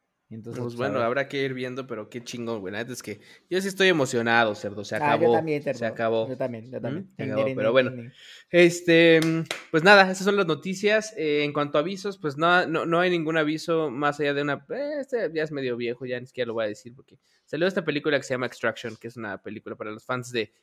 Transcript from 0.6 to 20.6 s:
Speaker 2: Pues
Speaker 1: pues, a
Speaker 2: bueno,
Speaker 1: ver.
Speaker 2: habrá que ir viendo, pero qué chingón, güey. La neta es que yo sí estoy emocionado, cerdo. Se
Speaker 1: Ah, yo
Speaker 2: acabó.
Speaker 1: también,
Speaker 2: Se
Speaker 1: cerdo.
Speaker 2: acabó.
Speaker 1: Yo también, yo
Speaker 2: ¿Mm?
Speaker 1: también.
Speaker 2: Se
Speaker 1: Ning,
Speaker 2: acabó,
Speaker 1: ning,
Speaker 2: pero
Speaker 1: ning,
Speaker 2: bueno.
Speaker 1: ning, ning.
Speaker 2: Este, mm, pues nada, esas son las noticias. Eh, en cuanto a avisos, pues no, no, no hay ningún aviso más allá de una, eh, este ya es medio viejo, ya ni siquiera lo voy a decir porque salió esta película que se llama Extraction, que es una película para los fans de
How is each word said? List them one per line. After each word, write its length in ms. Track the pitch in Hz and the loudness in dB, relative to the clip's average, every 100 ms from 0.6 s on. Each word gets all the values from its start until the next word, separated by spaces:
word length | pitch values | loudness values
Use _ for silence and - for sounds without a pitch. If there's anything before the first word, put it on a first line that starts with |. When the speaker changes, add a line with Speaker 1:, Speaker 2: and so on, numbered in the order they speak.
Speaker 2:
Pues 140 | 123 | -8
Speaker 1:
pues, 60 | 120 | -4
a 80 | 135 | -2
Speaker 2:
bueno, 100 | 139 | 0
Speaker 1:
ver. 80 | 117 | 0
Speaker 2:
habrá 220 | 127 135 | 0 -2
que 120 | 139 | -2
ir 100 | 135 | -4
viendo, 320 | 127 127 127 131 | -4 -8 -8 -10
pero 240 | 113 107 | -10 -10
qué 140 | 123 | -12
chingón, 360 | 117 120 117 113 | -12 -8 -6 -6
güey. 120 | 95 | -6
La 60 | 101 | -8
neta 140 | 123 | -8
es 100 | 123 | -10
que 180 | - 101 - - - | -12 -14 -14 -20 -6
yo 120 | 185 | -4
sí 80 | 196 | -2
estoy 180 | 190 190 | 2 2
emocionado, 680 | 170 131 120 117 117 117 104 | 4 2 0 2 4 4 0
cerdo. 280 | 104 101 | -6 -8
Se 120 | 101 110 | -6 -2
Speaker 1:
Ah, 200 | 147 127 | 2 4
yo 100 | 117 | 4
Speaker 2:
acabó. 40 | |
Speaker 1:
también, 320 | 117 160 147 | 4 2 -4
Speaker 2:
Se 100 | 143 123 | -4 -4
Speaker 1:
cerdo. 80 | 117 | -4
Speaker 2:
acabó. 420 | 110 113 113 113 | -2 0 0 -2
Speaker 1:
Yo 80 | 127 | -4
también, 280 | 131 117 117 | -6 -6 -12
yo 80 | 123 | -10
Speaker 2:
¿Mm? 20 | |
Speaker 1:
también. 280 | 113 151 190 - | -6 -8 -10 -10
Speaker 2:
Se 60 | |
Speaker 1:
Ning, 80 | 110 | -6
Speaker 2:
acabó, 120 | 107 | -2
Speaker 1:
ning, 100 | 110 | -2
Speaker 2:
pero 140 | 131 110 | 0 2
Speaker 1:
ning, 40 | |
Speaker 2:
bueno. 180 | 127 127 | 4 2
Speaker 1:
ning, 60 | 127 117 | -2 -14
ning. 60 | - - - _ | -18 -20 -20 _
Speaker 2:
Este, 680 | 175 175 175 - 165 165 160 | 6 6 4 4 6 8 6
mm, 200 | 160 165 165 - - | 4 0 -2 -8 -2
pues 140 | 160 | 2
nada, 180 | 170 208 185 | 8 8 8
esas 140 | 185 | 2
son 120 | 196 202 | 0 0
las 100 | 180 | 2
noticias. 680 | 156 185 185 202 214 214 - | -2 -4 -4 0 0 -2 -4
Eh, 280 | 156 147 | 0 0
en 80 | 147 | 0
cuanto 260 | 147 143 151 | -2 0 0
a 40 | |
avisos, 360 | 156 196 202 196 | 0 -4 -8 -6
pues 180 | 156 139 | -6 0
no, 300 | 165 180 170 | 4 4 4
no, 200 | 156 131 | 0 0
no 120 | 170 | 2
hay 100 | 180 | 2
ningún 260 | 175 156 160 | 2 0 0
aviso 520 | 151 156 - 165 156 | 0 -2 -2 0 0
más 280 | 123 147 147 | -2 -2 0
allá 160 | 147 | -2
de 80 | 143 | 0
una, 240 | 147 139 139 | -2 -4 -6
eh, 280 | 202 285 302 | -8 -6 -6
este 300 | 269 240 175 | -6 -4 -4
ya 120 | 160 | -4
es 80 | 151 | -4
medio 240 | 147 131 120 | -4 -4 -4
viejo, 300 | 120 123 131 | -4 -6 -8
ya 120 | 123 | -8
ni 80 | 127 | -8
siquiera 220 | - 117 | -6 -4
lo 60 | |
voy 100 | 113 | -2
a 40 | 107 | -4
decir 240 | 107 120 131 | -6 -14 -20
porque 240 | - _ _ _ | -20 _ _ _
salió 240 | - 143 180 | -10 -2 0
esta 160 | 196 | 0
película 320 | 156 147 156 139 | -2 -2 0 0
que 60 | |
se 100 | 135 | 0
llama 120 | 127 123 | -4 -4
Extraction, 500 | - 117 110 117 110 | -2 -2 -2 -8 -12
que 100 | 117 | -14
es 80 | 120 | -10
una 240 | 110 95 | -8 -8
película 340 | 107 107 104 107 | -10 -12 -12 -12
para 160 | 107 | -10
los 120 | 107 | -12
fans 280 | - 127 123 | -6 -6 -4
de 200 | 123 104 _ | -6 -6 _